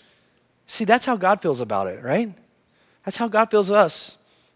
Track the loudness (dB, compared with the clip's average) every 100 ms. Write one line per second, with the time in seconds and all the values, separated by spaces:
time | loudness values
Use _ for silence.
0 | _ _ _ _ _ _ -10 -4 2 2
1 | 2 0 2 2 0 -2 -2 -2 -4 -6
2 | -2 -2 -2 -8 _ _ _ _ _ _
3 | -10 -6 -2 0 2 2 2 4 2 0
4 | -10 -16 _ _ _